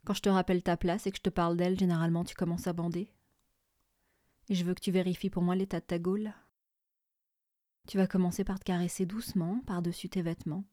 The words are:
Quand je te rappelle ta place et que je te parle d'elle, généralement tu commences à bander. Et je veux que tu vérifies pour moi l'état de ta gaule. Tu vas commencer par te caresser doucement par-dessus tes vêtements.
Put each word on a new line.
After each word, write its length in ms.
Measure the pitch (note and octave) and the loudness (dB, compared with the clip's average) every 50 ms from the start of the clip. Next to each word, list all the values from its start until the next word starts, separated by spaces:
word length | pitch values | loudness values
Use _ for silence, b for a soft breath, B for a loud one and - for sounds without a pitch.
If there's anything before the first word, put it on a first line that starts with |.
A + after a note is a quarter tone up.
| - | -2
Quand 80 | - G3+ | -2 -4
je 80 | - | 2
te 80 | - G3+ | 4 4
rappelle 340 | F#3+ F#3+ F3+ - F#3 F3+ - | 6 6 4 4 2 2 4
ta 140 | - E3+ | 2 0
place 280 | - - F3 E3+ G#3+ - | 2 2 0 0 0 -2
et 60 | G3 | -4
que 60 | F#3+ | -6
je 60 | - _ | -2 _
te 60 | F#3+ | -2
parle 280 | - - E3+ E3+ E3+ | 2 2 2 2 2
d'elle, 200 | F3 F3+ F3+ F#3+ | 2 2 2 2
généralement 460 | F#3+ F#3+ F3+ E3+ D#3+ E3 E3 E3 E3+ F3 | 4 4 4 4 4 2 2 2 0 -2
tu 120 | - - | -4 -4
commences 320 | - F#3+ E3+ E3+ E3+ - | -4 -2 -2 -2 -2 -2
à 60 | F#3 E3+ | -4 -2
bander. 380 | E3+ E3+ E3+ E3+ F3 G#3 - _ _ _ _ _ _ _ _ _ _ _ _ _ _ _ _ _ _ _ _ _ _ _ _ _ _ _ | -2 -2 -2 -2 -4 -6 -8 _ _ _ _ _ _ _ _ _ _ _ _ _ _ _ _ _ _ _ _ _ _ _ _ _ _ _
Et 80 | - G3+ | -2 0
je 80 | F3+ F3 | 0 2
veux 100 | F3 F#3 | 0 -2
que 60 | - | -2
tu 120 | - G3+ | -2 0
vérifies 380 | F3+ F#3+ F3+ F#3 F3 - - F#3+ | 2 2 2 2 -2 -2 -2 -4
pour 140 | - F#3 F3 | 0 0 0
moi 120 | F3 F3+ | 2 2
l'état 260 | F#3 F#3+ G3 - E3+ | 0 0 -2 -4 -6
de 40 | - | -4
ta 140 | - F3 E3+ | -4 -4 -2
gaule. 340 | E3+ F3+ F#3+ G#3+ G#3+ G#3+ G#3 - _ _ _ _ _ _ _ _ _ _ _ _ _ _ _ _ _ _ _ _ _ _ _ _ _ _ _ _ _ | 0 0 0 0 -2 -6 -8 -14 _ _ _ _ _ _ _ _ _ _ _ _ _ _ _ _ _ _ _ _ _ _ _ _ _ _ _ _ _
Tu 100 | - - | -4 2
vas 100 | F#3+ F#3+ | 2 2
commencer 360 | F#3+ - F#3 F#3 F3 F3 - G3 | 4 4 2 2 2 0 -2 -2
par 160 | - F#3+ G3 | -4 -4 -4
te 60 | - | -2
caresser 400 | - F3+ F3 F3+ F3 - - F#3+ | -2 0 0 0 -2 -2 -2 -4
doucement 540 | E3+ G3 A3+ A#3 - - F#3+ E3 E3+ G3 B3 | -4 -4 -8 -8 -2 -2 -2 -2 0 -2 -4
par-dessus 480 | C4 - A3+ F3 E3+ E3+ F3 - - F3 | -4 -4 -4 -2 -2 -4 -4 -6 -10 -6
tes 120 | - F#3+ | -4 -2
vêtements. 440 | E3+ E3 E3 - - E3+ D3+ F#3 G3+ _ | -2 -2 -4 -4 -6 -6 -6 -6 -8 _